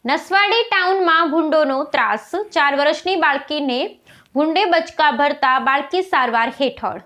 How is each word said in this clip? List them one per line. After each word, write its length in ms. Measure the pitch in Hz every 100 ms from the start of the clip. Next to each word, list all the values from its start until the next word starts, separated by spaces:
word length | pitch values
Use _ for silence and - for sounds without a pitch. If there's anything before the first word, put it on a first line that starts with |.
નસવાડી 600 | 240 311 - 381 403 453
ટાઉનમાં 640 | 453 392 359 381 349 320 339
ભૂંડોનો 480 | 311 311 311 294 269 294
ત્રાસ. 420 | 277 214 214 - 349 415
ચાર 220 | 330 285 277
વર્ષની 400 | 285 311 359 381
બાળકીને 640 | 311 277 - 302 277 247 392 - _ - _
ભૂંડે 320 | 262 311 330 415
બચકા 440 | 339 330 - 302
ભરતા 420 | 240 285 285 269 262
બાળકી 420 | 240 277 285 359
સારવાર 500 | 370 302 247 226 233 -
હેઠળ. 420 | 269 - 214 190